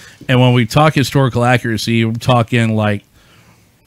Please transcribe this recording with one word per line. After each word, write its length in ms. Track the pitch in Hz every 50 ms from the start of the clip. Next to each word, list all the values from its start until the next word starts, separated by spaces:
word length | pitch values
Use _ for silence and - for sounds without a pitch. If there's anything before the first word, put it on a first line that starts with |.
| - - - - - -
And 100 | 131 123
when 120 | 127 127 123
we 140 | 123 117
talk 280 | - - 151 151 156 -
historical 500 | 147 127 - - 143 135 127 - 120 120
accuracy, 600 | 120 123 117 - 120 110 104 - 113 117 113 113
we're 80 | 113 113
talking, 640 | 120 - - 127 120 113 - 127 120 113 110 110
like, 280 | 107 107 107 104 101 - _ _ _ _ _ _ _ _ _ _ _ _ _ _ _ _